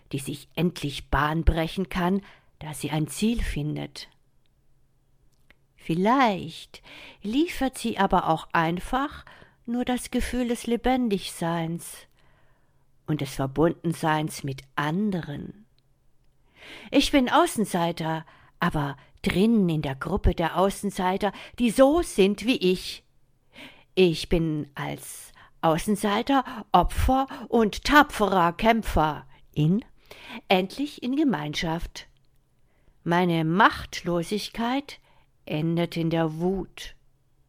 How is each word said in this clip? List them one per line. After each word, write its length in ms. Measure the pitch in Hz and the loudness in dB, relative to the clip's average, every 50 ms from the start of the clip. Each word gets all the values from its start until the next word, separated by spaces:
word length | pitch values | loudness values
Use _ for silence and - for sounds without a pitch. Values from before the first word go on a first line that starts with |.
| _ _ | _ _
die 80 | - 135 | -8 -8
sich 300 | - - 147 - - - _ | -6 -8 -10 -10 -14 -8 _
endlich 560 | - 170 180 175 - - 143 135 - - - | -2 0 0 0 -2 -6 -8 -8 -10 -4 -2
Bahn 340 | - 135 147 151 160 165 156 | 0 2 2 2 0 2 2
brechen 460 | - 160 165 160 160 - 196 185 - | 2 2 2 -2 -4 -4 -6 -6 -4
kann, 320 | - 185 175 180 190 196 - - - _ _ _ _ _ | -2 -2 0 0 0 -2 -4 -8 -16 _ _ _ _ _
da 120 | 156 156 | -14 -12
sie 180 | 147 - - 143 | -10 -10 -6 -4
ein 160 | 151 156 156 | -2 -2 -2
Ziel 360 | 151 - - 202 220 240 226 | -4 -4 -2 -2 0 0 0
findet. 640 | - - - 147 147 151 147 147 147 143 - - - - _ _ _ _ _ _ _ _ _ _ _ _ _ _ _ _ _ _ _ _ _ _ _ _ _ _ _ - _ _ _ _ _ | -2 -2 -4 -4 -4 -4 -6 -6 -8 -10 -12 -16 -18 -18 _ _ _ _ _ _ _ _ _ _ _ _ _ _ _ _ _ _ _ _ _ _ _ _ _ _ _ -20 _ _ _ _ _
Vielleicht 1040 | _ - - 165 175 185 214 247 285 262 226 196 170 135 160 - - - - - - - - - - - - - _ | _ -6 -4 -2 2 2 4 4 4 4 4 2 -2 -6 -10 -12 -16 -18 -18 -20 -20 -20 -20 -20 -20 -20 -20 -18 _
liefert 560 | - 202 226 277 330 349 - - 269 262 - | -8 -2 0 0 0 0 -2 -2 -4 -4 -2
sie 220 | - - 202 - - | -4 -4 -4 0 0
aber 280 | 196 190 - 180 - - | 2 2 2 2 2 2
auch 180 | 160 156 - - - | 0 -2 -2 -2 0
einfach 720 | 175 160 165 170 180 - - - 254 277 294 - - - - - - - - _ _ _ | 0 2 0 0 -4 -4 -4 -2 -2 -2 -4 -6 -12 -20 -20 -20 -20 -20 -20 _ _ _
nur 180 | - 233 247 247 | -6 -4 -4 -2
das 260 | 247 247 240 - - | -2 -4 -4 -4 -4
Gefühl 380 | - 247 - - - 247 247 233 | -4 -4 -2 -2 -2 -2 -2 -2
des 180 | 240 - - | -4 -4 -2
Lebendigseins 1400 | 233 233 226 - 247 262 262 247 226 202 185 - - - - 175 165 170 170 165 160 170 165 - - - - - _ _ _ _ _ _ _ _ _ _ _ _ _ _ _ _ _ _ _ _ | -4 -4 0 2 0 2 2 2 0 0 -2 -4 -8 -8 -4 -4 -2 -2 -2 -2 -4 -6 -8 -10 -14 -18 -20 -20 _ _ _ _ _ _ _ _ _ _ _ _ _ _ _ _ _ _ _ _
und 140 | - 156 147 | -4 -4 -4
des 140 | 143 135 - | -4 -6 -4
Verbundenseins 1120 | - 135 135 135 143 160 170 - - - 170 165 - - 160 156 151 151 156 - - - | -4 -4 -2 2 2 2 2 2 0 -4 -4 -4 -2 0 0 0 0 -2 -4 -6 -8 -8
mit 180 | 139 135 135 - _ _ | -8 -10 -10 -14 _ _
anderen. 880 | - 147 151 160 190 214 214 185 170 151 - 143 143 - - - 202 220 _ _ _ _ _ _ _ _ _ _ _ _ _ _ _ _ _ _ - - - - - - - | -4 -2 -2 -2 0 -2 -2 -2 -4 -6 -6 -8 -10 -10 -12 -14 -18 -20 _ _ _ _ _ _ _ _ _ _ _ _ _ _ _ _ _ _ -20 -20 -20 -20 -20 -10 0
Ich 220 | - 277 - - | 2 2 2 4
bin 160 | - 285 247 233 | 2 2 4 4
Außenseiter, 960 | 247 285 349 339 - 233 202 - - 180 170 170 170 - 165 160 160 160 160 - - - - _ _ _ | 4 4 4 2 0 -2 -2 -2 0 0 0 -2 -2 -4 -4 -4 -4 -4 -6 -12 -20 -20 -20 _ _ _
aber 360 | 170 175 - 156 143 143 135 - - _ - _ | -2 0 0 0 -2 -4 -6 -10 -16 _ -18 _
drin 480 | - 196 165 170 202 226 233 214 190 170 | -4 0 2 2 4 4 4 4 4 2
in 140 | 160 156 | 2 0
der 120 | 156 143 131 | -2 -4 -6
Gruppe 400 | 135 - 160 180 202 - 185 175 | -6 -4 -4 -4 0 2 2 2
der 220 | - 170 156 147 | 2 -2 -2 2
Außenseiter, 760 | 165 185 202 190 - - 196 - - 185 185 185 196 208 196 - - - - - - | 2 2 0 0 -2 -6 -6 -4 -2 0 0 0 0 -2 -4 -4 -6 -12 -14 -4 -2
die 100 | 240 233 | 0 2
so 320 | - - 269 269 302 349 | 6 6 6 6 6 4
sind 460 | 339 - - - 190 196 208 - 202 | 0 0 4 4 4 4 4 0 0
wie 100 | 233 240 | 0 0
ich. 480 | - 180 180 185 180 - - - - - _ _ _ _ _ _ _ _ _ _ - - - - - _ _ _ | 2 2 2 2 0 -2 -8 -12 -14 -18 _ _ _ _ _ _ _ _ _ _ -20 -20 -20 -20 -20 _ _ _
Ich 360 | 185 185 175 160 - - - | 4 4 4 4 0 -2 0
bin 400 | - 165 165 160 151 151 - - _ | 0 0 2 0 -2 -4 -6 -8 _
als 600 | - 143 147 139 135 - - - - - - - - - - _ _ | -10 -8 -8 -8 -10 -12 -14 -16 -16 -18 -20 -20 -20 -20 -20 _ _
Außenseiter 840 | - 165 156 170 - 214 208 196 - 208 202 214 240 - 277 269 - - 262 220 - - | 2 2 2 2 2 0 0 0 0 0 0 0 2 2 2 2 2 0 -6 -12 -2 4
Opfer 560 | - 180 170 - - - - - 262 269 269 - 269 285 226 - | 4 4 4 4 2 2 2 4 4 2 2 -2 -6 -12 -6 0
und 340 | - 233 226 202 - - | 2 4 4 2 0 -2
tapferer 680 | - - 269 302 277 285 - - 214 196 190 190 170 170 | 0 6 6 8 6 6 2 0 0 2 4 4 4 2
Kämpfer 760 | 170 - 208 220 233 226 202 - - 175 151 156 143 131 - - - - - - | 2 2 4 4 4 4 0 0 2 2 2 2 0 -4 -10 -18 -20 -20 -20 -6
in, 320 | _ 151 151 156 185 220 - - - _ _ _ - - - - 233 226 - | _ 0 2 2 2 2 -2 -6 -14 _ _ _ -20 -20 -18 -16 -16 -14 -2
endlich 560 | - 196 185 190 190 - - 285 294 - - | 0 2 2 2 -2 -6 -6 -8 -8 -8 -8
in 140 | - 240 269 | -6 -4 -2
Gemeinschaft. 920 | 285 320 277 190 147 147 151 151 - - 165 160 170 - - - - - - _ _ _ _ _ _ _ _ _ _ _ _ _ _ _ _ _ _ | 0 2 2 0 0 -4 -6 -6 -4 -4 -4 -4 -4 -6 -8 -10 -14 -18 -18 _ _ _ _ _ _ _ _ _ _ _ _ _ _ _ _ _ _
Meine 420 | - 165 170 175 185 175 170 165 160 | -4 0 0 2 2 2 2 2 2
Machtlosigkeit 1600 | 160 165 196 233 294 - - - - - - - 180 175 175 165 - 214 202 - - - 220 233 240 254 277 285 - - - _ _ _ _ _ _ _ _ _ | 2 4 4 4 4 4 0 -8 -12 -12 -8 -4 -2 -2 -2 -2 -2 -4 -6 -6 -8 -6 -4 -4 -2 -2 -4 -6 -8 -14 -20 _ _ _ _ _ _ _ _ _
endet 500 | - - 151 156 165 170 170 170 170 - | -6 -4 -2 0 0 0 0 -2 -2 -2
in 140 | 170 165 165 | -2 -2 0
der 280 | 165 165 165 160 156 160 | 2 2 0 0 -2 -2
Wut. 560 | 175 185 196 190 - - - - - - - - _ _ _ _ _ _ _ _ _ | -2 -2 -2 -2 -6 -10 -14 -16 -16 -16 -18 -20 _ _ _ _ _ _ _ _ _